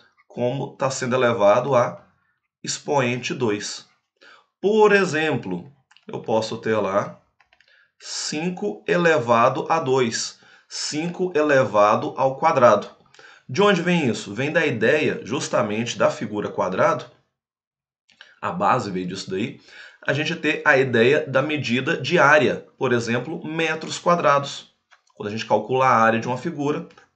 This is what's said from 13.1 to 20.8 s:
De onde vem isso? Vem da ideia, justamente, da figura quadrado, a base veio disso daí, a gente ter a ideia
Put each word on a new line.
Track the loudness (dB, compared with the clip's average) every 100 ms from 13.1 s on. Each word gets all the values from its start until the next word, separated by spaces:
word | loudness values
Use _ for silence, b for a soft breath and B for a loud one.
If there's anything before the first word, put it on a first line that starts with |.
| B B B B
De | 2
onde | 4 4
vem | 2 0 0
isso? | -2 -6
Vem | -6 -2
da | 0
ideia, | 0 2 2 2 0 -4
justamente, | -6 -6 -2 -2 -2 -4 -4 0
da | -2
figura | -2 -6 -6 -6
quadrado, | -4 -4 0 0 0 -6 _ _ _ _ _ _ _ _ _ _ -20 B B
a | -8
base | -2 0 0 -2
veio | -6 -6
disso | -8 -8
daí, | -6 -6 -8 B B B B -6
a |
gente | -4 -4
ter | -4 -4 0
a | 2
ideia | 4